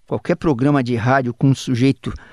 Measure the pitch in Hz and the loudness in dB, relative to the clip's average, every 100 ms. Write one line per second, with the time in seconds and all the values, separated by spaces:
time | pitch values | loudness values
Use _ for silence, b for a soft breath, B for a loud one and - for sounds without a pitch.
0 | - 120 - 170 175 117 143 143 123 117 | -8 -6 -4 -2 -2 0 2 0 0 -2
1 | 120 135 120 - 135 131 - 117 135 - | 2 0 0 0 0 0 -2 0 2 0
2 | 113 - B | -6 -12 B